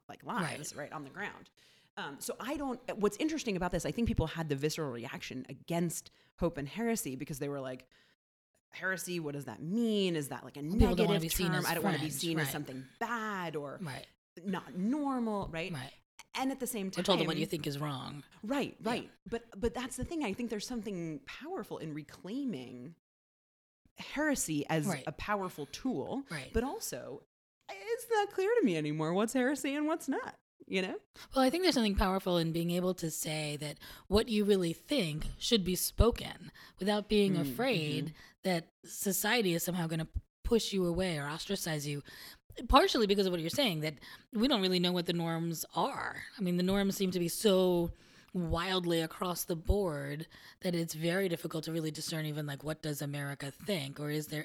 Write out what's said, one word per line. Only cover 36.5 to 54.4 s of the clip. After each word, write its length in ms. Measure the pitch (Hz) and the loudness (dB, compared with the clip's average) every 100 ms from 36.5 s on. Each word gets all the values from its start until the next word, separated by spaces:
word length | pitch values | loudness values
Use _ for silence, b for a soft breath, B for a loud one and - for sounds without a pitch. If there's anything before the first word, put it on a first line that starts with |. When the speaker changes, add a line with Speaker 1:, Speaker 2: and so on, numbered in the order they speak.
| B B B | B B B
Speaker 2:
without 300 | 190 208 196 | 0 0 4
being 260 | 214 196 | 6 6
Speaker 1:
Mm, 60 | 175 | 4
Speaker 2:
afraid 640 | 139 123 262 190 151 151 147 | 0 0 0 2 0 -2 -4
Speaker 1:
mm-hmm. 80 | B B B | B B B
Speaker 2:
that 260 | 190 170 - _ | 0 0 -2 _
society 720 | - - 202 185 208 247 190 | -16 -6 -2 0 2 2 4
is 80 | 170 | 2
somehow 240 | - 175 160 | 0 0 0
gonna 220 | 160 160 - - _ | -2 -2 -6 -8 _
push 300 | - 226 - | 2 2 4
you 120 | 196 175 | 0 2
away 300 | 170 185 151 | 2 0 0
or 100 | 143 | -4
ostracize 600 | 160 - 196 170 151 143 | -6 -4 -2 -2 -2 -2
you, 160 | 143 B B B B _ - 247 | -6 B B B B _ -12 6
partially 380 | 269 381 277 202 | 8 8 4 4
because 200 | 202 190 | 4 4
of 60 | |
what 80 | 175 | 2
you're 80 | 160 | 0
saying, 300 | - 247 156 | 2 2 2
that 140 | 151 151 B B B | -2 -4 B B B
we 140 | 220 262 | 2 4
don't 120 | 233 | 6
really 180 | 190 185 | 6 4
know 140 | 180 | 4
what 140 | 180 170 | 2 2
the 60 | |
norms 520 | 170 165 165 170 156 - | 0 2 0 0 -2 -4
are. 500 | 170 233 - - - - - | 0 0 0 -6 -8 -12 -2
I 60 | |
mean, 140 | 180 175 | 2 4
the 60 | |
norms 340 | 180 202 196 - | 4 4 4 2
seem 140 | 190 | 0
to 60 | 180 | 2
be 100 | 170 | 0
so 640 | - 214 185 185 175 170 B B B B | 4 6 8 8 6 2 B B B B
wildly 680 | 185 165 165 185 185 175 165 | -4 0 0 2 2 2 2
across 440 | 160 - 185 165 | 2 -2 -4 -2
the 120 | - 165 | -2 -4
board 680 | - 202 185 143 139 147 165 B B B | 2 2 2 -2 -6 -6 -8 B B B
that 140 | 185 | -2
it's 180 | 170 165 | 0 -2
very 360 | 156 170 185 196 | 0 0 2 2
difficult 360 | 165 160 160 | 0 -2 -4
to 80 | 156 | -4
really 200 | 160 156 | -2 -2
discern 340 | 151 - 160 151 | -4 -4 -2 -2
even, 200 | 151 147 | -2 -4
like, 160 | 135 | -4
what 180 | 143 156 | -6 -4
does 180 | 156 143 | -4 -4
America 500 | 143 143 143 143 139 | -4 -4 -4 -6 -8
think, 480 | - 190 180 135 139 | -8 -2 -2 -2 -4
or 100 | 147 | -2
is 160 | 151 151 | -2 -2
there 180 | 151 | -6